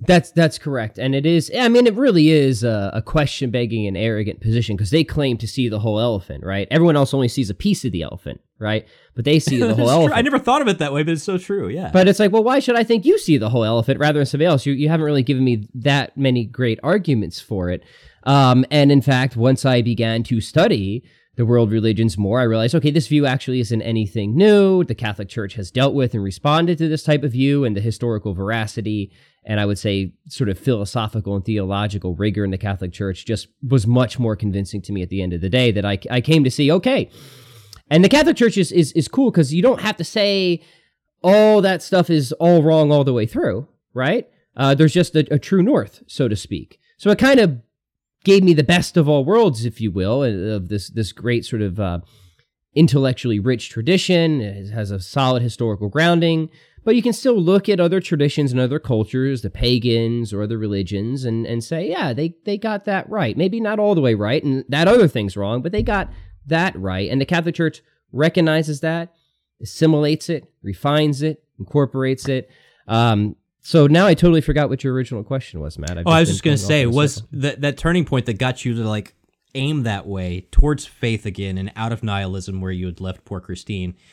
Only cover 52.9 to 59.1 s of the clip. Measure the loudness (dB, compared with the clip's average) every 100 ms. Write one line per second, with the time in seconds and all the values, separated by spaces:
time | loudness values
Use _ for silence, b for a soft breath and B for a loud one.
52.9 | 4 0 -2 -2 -2 0 -2 -4 -6 0
53.9 | 0 2 2 2 0 -4 -10 -10 -8 -6
54.9 | -6 -6 -2 0 0 -2 -2 -4 -2 -4
55.9 | 0 2 4 2 0 -2 b b b 0
56.9 | 2 2 0 2 2 4 2 2 2 2
57.9 | 0 -2 0 0 0 0 0 0 -2 -2
58.9 | -2 0